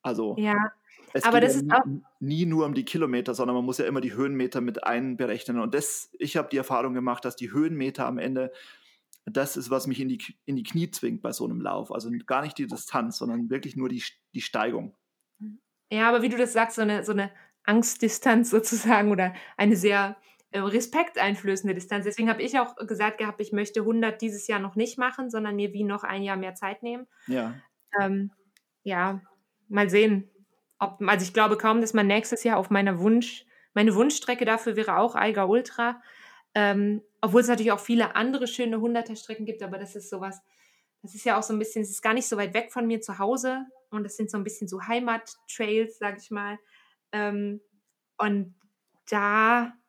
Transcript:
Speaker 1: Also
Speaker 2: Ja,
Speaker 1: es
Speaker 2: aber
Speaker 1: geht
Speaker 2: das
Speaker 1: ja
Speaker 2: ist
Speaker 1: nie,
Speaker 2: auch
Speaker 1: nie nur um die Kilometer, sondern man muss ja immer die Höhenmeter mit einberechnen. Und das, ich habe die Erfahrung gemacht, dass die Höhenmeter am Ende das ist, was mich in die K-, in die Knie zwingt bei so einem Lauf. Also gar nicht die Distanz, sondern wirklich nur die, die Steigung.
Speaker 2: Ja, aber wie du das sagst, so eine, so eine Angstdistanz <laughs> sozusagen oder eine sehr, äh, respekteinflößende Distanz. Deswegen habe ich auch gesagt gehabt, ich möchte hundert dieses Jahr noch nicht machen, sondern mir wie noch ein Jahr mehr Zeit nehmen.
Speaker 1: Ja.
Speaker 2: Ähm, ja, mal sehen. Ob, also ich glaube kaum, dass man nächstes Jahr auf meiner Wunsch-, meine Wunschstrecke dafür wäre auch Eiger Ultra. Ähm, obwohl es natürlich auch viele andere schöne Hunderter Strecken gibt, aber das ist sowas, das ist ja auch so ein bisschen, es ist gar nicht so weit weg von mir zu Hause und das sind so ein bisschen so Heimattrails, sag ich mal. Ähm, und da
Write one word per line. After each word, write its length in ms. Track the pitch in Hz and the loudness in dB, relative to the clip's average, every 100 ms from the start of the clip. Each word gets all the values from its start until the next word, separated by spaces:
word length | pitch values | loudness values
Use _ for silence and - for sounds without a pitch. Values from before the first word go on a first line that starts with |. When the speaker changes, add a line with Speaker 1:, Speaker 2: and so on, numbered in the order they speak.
Speaker 1:
Also 320 | 262 226 110 214 | -2 -2 -2 0
Speaker 2:
Ja, 340 | 214 208 214 - _ - - | 2 2 0 -6 _ -20 -6
Speaker 1:
es 100 | - 233 | 2 4
Speaker 2:
aber 140 | - | 6
Speaker 1:
geht 100 | 247 | 4
Speaker 2:
das 60 | 262 | 2
Speaker 1:
ja 60 | |
Speaker 2:
ist 40 | 143 | 4
Speaker 1:
nie, 80 | |
Speaker 2:
auch 280 | 143 143 139 - _ | 2 2 -6 -10 _
Speaker 1:
nie 260 | 139 156 175 | -2 0 2
nur 200 | 160 151 | 2 2
um 80 | |
die 120 | 135 - | -2 -2
Kilometer, 480 | 175 151 123 123 | -2 0 0 -2
sondern 220 | 117 123 123 | -2 0 0
man 100 | 123 | 0
muss 140 | 127 | 0
ja 60 | 139 | 0
immer 140 | 135 | 0
die 140 | 139 | -4
Höhenmeter 480 | 107 139 139 123 131 | -2 -2 0 -2 -2
mit 220 | 123 107 | -4 -2
einberechnen. 760 | - 117 131 123 123 104 - 120 | -2 -2 -2 -2 -2 -4 -4 -4
Und 140 | 107 | 0
das, 380 | 139 151 - - - | -2 -2 -8 -12 -8
ich 180 | 143 165 | -2 -2
habe 120 | 147 | -2
die 80 | 135 | -4
Erfahrung 360 | 131 127 127 | 0 0 0
gemacht, 320 | 127 123 123 123 | -2 -2 -2 -6
dass 100 | - | -8
die 160 | 120 | -4
Höhenmeter 540 | 135 160 160 135 135 123 | 0 0 0 -4 -2 -4
am 120 | 123 | -2
Ende 320 | 127 131 131 - - - _ _ _ _ - | -4 -2 -4 -8 -20 -20 _ _ _ _ -4
das 320 | 120 143 - | -2 -2 -4
ist, 120 | 123 | -2
was 180 | 131 139 | -2 -2
mich 120 | 123 | -4
in 80 | 131 | -4
die 120 | 123 | -6
K-, 140 | - - - | -8 -16 -6
in 100 | 135 | -6
die 80 | |
Knie 260 | 113 165 175 | -2 -2 -2
zwingt 300 | - 120 113 | -4 -4 -4
bei 100 | 117 | -6
so 140 | - 123 | -6 -4
einem 160 | 117 | -4
Lauf. 300 | - 98 - | -4 -6 -6
Also 180 | - 113 120 - | -8 -6 -8 -2
gar 180 | 131 | -2
nicht 140 | 147 - | -2 -6
die 100 | 127 | -6
Distanz, 500 | 110 - 131 117 - | -8 -4 -2 -2 -4
sondern 320 | 120 117 117 | -4 -4 -2
wirklich 260 | 131 135 131 | -4 -6 -4
nur 140 | 127 | -4
die, 140 | 123 - _ _ | -4 -8 _ _
die 80 | 127 | -10
Steigung. 540 | - 110 113 117 - _ _ _ _ _ 214 214 _ _ _ | -4 -2 -2 -2 -8 _ _ _ _ _ -16 -16 _ _ _
Speaker 2:
Ja, 180 | 214 226 | 2 4
aber 120 | 240 | 4
wie 80 | 240 | 2
du 80 | 233 | 2
das 160 | 240 | 2
sagst, 220 | 226 226 226 | 2 0 2
so 60 | |
eine, 200 | 214 208 | 0 0
so 80 | 208 | 0
eine 200 | 202 196 - _ _ | -2 -2 -8 _ _
Angstdistanz 840 | - 220 226 - 226 - 262 226 233 | 4 4 4 0 0 2 6 6 6
<laughs> 20 | |
sozusagen 600 | 220 220 226 220 214 208 | 2 2 0 4 6 6
oder 220 | 190 185 180 - - | 2 0 -4 -16 2
eine 180 | 208 208 | 4 6
sehr, 420 | 202 202 196 214 _ _ _ | 4 4 0 -6 _ _ _
äh, 80 | 196 | -4
respekteinflößende 1120 | 196 220 240 311 339 - 196 202 196 196 202 | 0 0 0 -2 0 0 0 0 -2 -2 -2
Distanz. 320 | 180 180 208 196 | -4 -4 -4 -4
Deswegen 240 | 208 226 | 0 0
habe 120 | 220 | 0
ich 180 | - 269 | 0 0
auch 160 | 240 - | -2 -6
gesagt 440 | 214 202 214 214 | -8 -2 -2 0
gehabt, 200 | 214 208 | -6 -6
ich 100 | 208 | -4
möchte 340 | 202 208 226 208 | -2 -2 -2 0
hundert 360 | 226 226 220 | 2 0 -2
dieses 260 | 226 202 - | -6 -6 -4
Jahr 120 | 208 | -4
noch 160 | 196 190 | -2 -2
nicht 220 | 233 262 | -4 -2
machen, 320 | 254 254 254 | -4 -2 -6
sondern 260 | 226 214 202 | -4 -4 -2
mir 160 | 202 | -4
wie 120 | 202 | -2
noch 200 | 208 202 | -4 -4
ein 200 | - 196 | -6 -6
Jahr 140 | 196 190 | -4 -4
mehr 180 | 190 185 | -6 -8
Zeit 280 | 196 214 | -8 -8
nehmen. 240 | 240 247 254 _ - | -10 -10 -14 _ -6
Speaker 1:
Ja. 280 | 254 113 131 _ _ _ 202 | -4 -4 -8 _ _ _ -2
Speaker 2:
Ähm, 320 | 196 196 196 _ _ _ _ _ | 0 0 -4 _ _ _ _ _
ja, 380 | 196 180 190 196 _ _ _ _ _ | -4 -2 0 -2 _ _ _ _ _
mal 220 | 202 202 | 2 4
sehen. 400 | 196 214 196 196 _ _ _ _ _ | 6 6 4 -2 _ _ _ _ _
Ob, 220 | 202 - 196 | -6 -2 2
also 160 | 190 | 2
ich 100 | 180 | 2
glaube 240 | 226 214 214 | 4 4 4
kaum, 220 | 220 226 | 2 2
dass 140 | 226 | 2
man 140 | 220 202 | 2 4
nächstes 360 | 208 220 226 | 2 0 -2
Jahr 140 | 233 220 | 2 2
auf 120 | 185 | 4
meiner 280 | 202 196 175 | 4 4 4
Wunsch-, 460 | 196 233 240 - _ _ _ | 4 4 2 -8 _ _ _
meine 200 | 208 220 | 4 4
Wunschstrecke 520 | 196 269 294 - 247 233 | 6 4 2 -2 0 2
dafür 300 | 226 233 208 | 2 0 -2
wäre 220 | 214 175 | 2 2
auch 180 | 240 - | 2 2
Eiger 320 | 220 208 190 | 2 2 4
Ultra. 540 | 226 247 - 233 240 - - - - _ | 2 2 -2 -2 -4 -14 -20 -20 -20 _
Ähm, 480 | 214 202 202 202 208 - _ | 2 2 4 2 0 -6 _
obwohl 200 | 214 220 | 6 6
es 60 | 240 | 6
natürlich 240 | 233 226 | 2 2
auch 80 | 208 | 2
viele 360 | - 233 214 - | 2 2 4 2
andere 320 | 240 269 240 | 0 0 -4
schöne 340 | - 240 226 | -2 -2 0
Hunderter 340 | 233 233 226 214 | 0 0 -4 -12
Strecken 300 | - 220 214 | -12 -10 -8
gibt, 180 | - | -8
aber 140 | 196 190 | -8 -10
das 180 | 196 208 | -12 -14
ist 140 | - | -12
sowas, 320 | 190 190 190 _ _ _ _ _ _ | -10 -10 -12 _ _ _ _ _ _
das 140 | 208 208 | -20 -4
ist 80 | |
ja 160 | 240 208 | 0 0
auch 40 | |
so 100 | 220 | 0
ein 60 | 214 | -4
bisschen, 240 | 220 226 | -2 -4
es 80 | 202 | -6
ist 100 | - | -2
gar 120 | 220 | 0
nicht 140 | 226 247 | 0 0
so 80 | 208 | -2
weit 180 | 196 | -2
weg 200 | 208 233 | -2 -4
von 140 | 254 233 | -2 -2
mir 120 | 226 | -2
zu 200 | 220 190 | -6 -2
Hause 480 | 196 247 254 262 262 _ _ | 0 0 -2 -4 -10 _ _
und 140 | 208 | -8
das 140 | 202 - | -8 -6
sind 120 | 214 | -4
so 80 | 214 | -4
ein 60 | |
bisschen 240 | 196 - 196 | -6 -8 -8
so 140 | 190 | -8
Heimattrails, 1160 | 185 240 240 226 226 - - - 220 220 220 - | -4 -2 -2 -4 -6 -20 -18 -6 0 0 0 -4
sag 180 | 208 196 | -8 -8
ich 120 | - | -10
mal. 280 | 208 202 214 _ _ _ _ _ | -8 -8 -10 _ _ _ _ _
Ähm, 480 | 208 208 202 208 208 _ _ _ _ _ - | -4 -2 -2 -4 -6 _ _ _ _ _ -4
und 380 | 208 202 185 _ _ _ _ _ - | 0 0 -2 _ _ _ _ _ -4
da 640 | 208 202 214 220 240 240 - | -2 2 4 4 4 0 -8